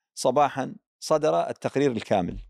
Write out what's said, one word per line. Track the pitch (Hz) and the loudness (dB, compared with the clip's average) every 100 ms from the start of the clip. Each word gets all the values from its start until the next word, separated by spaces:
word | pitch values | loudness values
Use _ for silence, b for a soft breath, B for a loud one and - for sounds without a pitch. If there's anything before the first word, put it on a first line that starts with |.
| _ | _
صباحًا | - 135 127 139 139 135 - _ - | -2 0 2 2 0 -8 -10 _ -10
صدر | - 156 151 170 127 | -2 0 2 0 -2
التقرير | 120 123 135 143 | -4 -4 0 0
الكامل | 113 - 104 90 95 | 0 0 0 0 -6